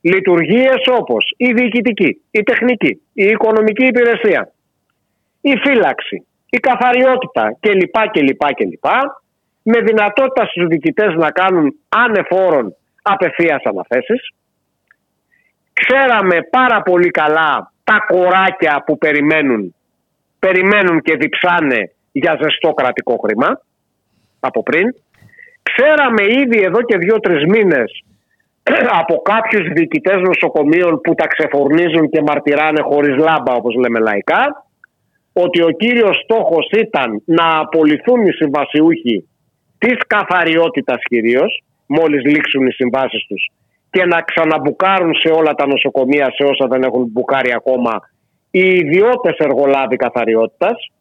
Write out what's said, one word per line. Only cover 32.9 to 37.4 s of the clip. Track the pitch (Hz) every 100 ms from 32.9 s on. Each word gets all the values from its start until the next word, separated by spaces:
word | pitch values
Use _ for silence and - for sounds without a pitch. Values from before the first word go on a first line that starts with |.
| 147 147 135
λάμπα, | 156 156 127
όπως | 120 113
λέμε | 117 123 117
λαϊκά, | 110 104 - 175 269 294 _ _ _ _ _ _ _
ότι | - 175 170
ο | 170
κύριος | 165 226 240 214 -
στόχος | - 226 190 165 - 214
ήταν | 220 160 123 104
να | - 165